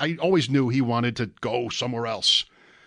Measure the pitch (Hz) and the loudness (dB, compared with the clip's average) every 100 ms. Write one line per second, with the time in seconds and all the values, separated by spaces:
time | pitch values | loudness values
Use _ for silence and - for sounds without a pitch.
0 | 151 165 165 185 120 135 127 131 120 117 | -4 -2 2 2 2 2 2 2 2 2
1 | 120 117 110 - 117 120 117 - 123 117 | 0 -2 -6 -6 -4 -2 -4 -4 -4 -4
2 | 117 107 - - - _ - - | -4 -2 2 2 0 _ -20 -20